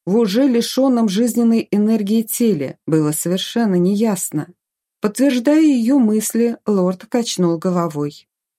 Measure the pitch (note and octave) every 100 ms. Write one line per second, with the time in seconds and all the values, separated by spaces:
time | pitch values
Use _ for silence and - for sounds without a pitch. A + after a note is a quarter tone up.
0 | E3+ G#3+ A3 G#3+ C#4 A#3 A3+ - C4+ A#3
1 | A3+ F#3 A#3+ A3+ A#3 A3+ - G#3 G#3+ A3
2 | G3+ A3+ A3 - A#3 E3 C3 - - D#3
3 | D3+ D3+ E3+ F#3+ - A#3 A3 F3+ F3+ G3+
4 | A3+ F#3 - D3+ D3 - _ _ _ _
5 | G#3 G#3+ C#4 B3+ A#3+ D4+ D#4 B3+ A3+ C#4
6 | G#3+ G#3+ A3 A3+ A#3 A#3 - G3+ F3+ F#3
7 | - B3 A#3 - F3 E3 F#3 F3+ E3+ D3+
8 | D3 - _ _ _